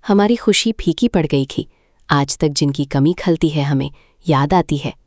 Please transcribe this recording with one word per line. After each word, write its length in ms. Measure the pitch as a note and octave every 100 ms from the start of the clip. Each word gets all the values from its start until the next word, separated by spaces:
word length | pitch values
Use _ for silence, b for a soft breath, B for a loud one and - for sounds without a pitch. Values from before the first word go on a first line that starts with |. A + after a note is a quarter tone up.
| -
हमारी 300 | G3+ G#3 A#3+
खुशी 360 | - G3 A3+
फीकी 360 | A3 - D#3+ A#3+
पड़ 180 | F#3 D3+
गई 200 | C#3 C3+
थी। 200 | - - _ _ _ -
आज 280 | C#3+ C#3 -
तक 100 | D#3
जिनकी 360 | C#3+ C#3+ C#3
कमी 280 | C#3 C#3 C#3+
खलती 360 | F3 - E3 D#3+
है 140 | D3
हमें, 280 | C#3+ C3+ C#3+ b b b -
याद 260 | C#3+ D3
आती 220 | F#3 E3 C#3+
है। 180 | C#3 -